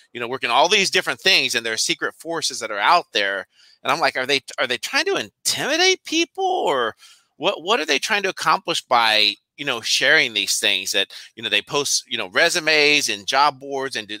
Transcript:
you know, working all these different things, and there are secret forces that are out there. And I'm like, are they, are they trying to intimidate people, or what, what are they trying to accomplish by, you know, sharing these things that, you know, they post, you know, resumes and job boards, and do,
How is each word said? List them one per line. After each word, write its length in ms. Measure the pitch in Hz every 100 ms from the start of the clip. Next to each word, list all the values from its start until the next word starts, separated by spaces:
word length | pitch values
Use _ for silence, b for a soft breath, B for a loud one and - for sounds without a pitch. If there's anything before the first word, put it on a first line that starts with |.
| b
you 60 | 120
know, 80 | 120
working 240 | 131 123
all 160 | 127 170
these 240 | 214 185
different 300 | 190 165 127
things, 340 | 185 175 131 120
and 100 | 113
there 80 |
are 40 | 110
secret 360 | - 160 113
forces 460 | - 160 160 - 120
that 100 | 110
are 80 | 101
out 280 | 117 175 -
there. 340 | 107 98 98 - b b b
And 100 | 127
I'm 80 | 156
like, 160 | 139 131
are 100 | 127
they, 140 | 139 - -
are 80 | 131
they 100 | 120
trying 280 | - 277 359
to 100 | 359
intimidate 880 | 107 _ - - 202 320 370 370
people, 400 | - 320 339 -
or 520 | 370 359 175 135 113 - b b b -
what, 260 | 170 190
what 160 | 165 240
are 60 | 311
they 120 | 269
trying 240 | - 208
to 60 | 190
accomplish 520 | - 160 175 - 160
by, 520 | - 120 113 107 104 104 _ -
you 80 | 143
know, 160 | 117
sharing 520 | - - 135 156 131
these 260 | 107 95 -
things 320 | 107 95 95
that, 200 | 101 95 B B -
you 60 |
know, 80 | 113
they 120 | 104
post, 420 | - 143 135 - -
you 100 | 117
know, 120 | 95
resumes 800 | 120 165 170 156 156 147 147 135
and 160 | 101 92
job 340 | 135 147 131
boards, 360 | 139 135 135 120
and 120 | 104
do, 120 | 107